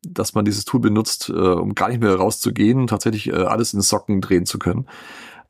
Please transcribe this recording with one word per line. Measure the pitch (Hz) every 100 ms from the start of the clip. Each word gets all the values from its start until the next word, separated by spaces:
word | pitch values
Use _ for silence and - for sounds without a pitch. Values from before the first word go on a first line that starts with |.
| 170
dass | 180 -
man | 113
dieses | 104 104
Tool | - 127
benutzt, | 113 104 110 - -
äh, |
um | - 92 87 95
gar | 104 95
nicht | 120
mehr | 110
rauszugehen, | 92 95 - 120 107 107 131 123
tatsächlich, | 104 117 107 -
äh, | 87
alles | 92 110 117
in | 101
Socken | 98 104 - 98
drehen | - 90 92
zu | -
können. | 90 92 131 - - - - - -